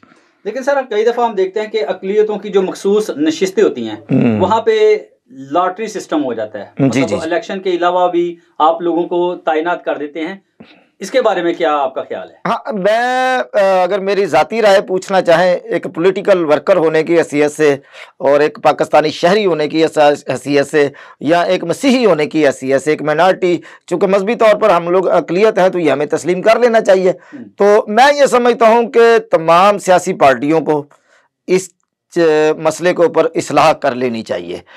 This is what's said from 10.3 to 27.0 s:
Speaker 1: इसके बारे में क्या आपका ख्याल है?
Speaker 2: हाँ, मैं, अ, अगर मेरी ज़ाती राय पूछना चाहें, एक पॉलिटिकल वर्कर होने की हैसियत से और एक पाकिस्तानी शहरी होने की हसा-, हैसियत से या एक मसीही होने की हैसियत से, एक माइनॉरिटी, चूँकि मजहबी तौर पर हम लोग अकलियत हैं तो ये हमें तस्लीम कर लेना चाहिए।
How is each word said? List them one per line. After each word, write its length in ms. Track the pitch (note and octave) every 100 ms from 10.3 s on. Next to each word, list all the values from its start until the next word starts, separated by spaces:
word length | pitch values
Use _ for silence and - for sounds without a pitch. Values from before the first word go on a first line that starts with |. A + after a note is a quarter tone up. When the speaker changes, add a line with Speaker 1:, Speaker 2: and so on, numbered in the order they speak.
| G3 _ _ - _ _ -
Speaker 1:
इसके 200 | G3 C4
बारे 220 | A#3 F#3
में 120 | E3+ E3
क्या 160 | D#3+
आपका 300 | D3 C3+ C#3
ख्याल 260 | B2+ G#2+ F2+
है? 120 | - F3+
Speaker 2:
हाँ, 160 | A3+ -
मैं, 640 | G#3+ G3 A3 B3 B3+ C4 B3+
अ, 460 | - G#3 G3 F#3
अगर 160 | F3+ G3+
मेरी 260 | F#3+ G3 G3
ज़ाती 340 | D3+ - A3
राय 200 | G#3+ G3
पूछना 400 | G3 F#3 - F#3+
चाहें, 360 | E3+ E3 F#3 F3+
एक 300 | A3+ F3 F3+
पॉलिटिकल 580 | E3+ F3+ G3+ G3 F#3
वर्कर 320 | D#3 D3 E3+ F3+
होने 260 | D#3+ D#3+
की 140 | D#3+ E3
हैसियत 340 | D#3 D3 D3
से 300 | D3 D3 C#3 - - - -
और 220 | C#3 C#3+
एक 160 | D3+ C3+
पाकिस्तानी 520 | D3+ C#3+ D#3 D3+ D3+
शहरी 340 | D3 E3+ G#3
होने 240 | G3 D#3 D3+
की 140 | D#3
हसा-, 480 | D#3 D#3 D3 C#3+ -
हैसियत 360 | C3 C#3 C#3+ C#3
से 260 | D#3 C#3 C#3+ - -
या 220 | C3+ E3+
एक 200 | F3+ F#3
मसीही 400 | E3+ D#3+ C#4 B3+
होने 220 | A3 D#3 D3+
की 160 | D#3
हैसियत 400 | C#3+ B2+ C3 C3+
से, 100 | C#3+
एक 100 | D3+
माइनॉरिटी, 580 | D3 D3+ F#3 F#3 F3+ D#3+ - - -
चूँकि 180 | E3+ F#3+
मजहबी 280 | G3 G3
तौर 200 | A#3+ A3
पर 160 | G#3 A3
हम 180 | E3+ E3+
लोग 180 | F3+ F3+
अकलियत 520 | F3+ D3 E3+ G#3+ G#3+
हैं 120 | F#3
तो 80 | F3+
ये 120 | D#3
हमें 180 | C3+ D3
तस्लीम 320 | D#3+ D3+ F3+
कर 200 | G#3 A3+
लेना 200 | A#3+ A3
चाहिए। 300 | G3+ F#3+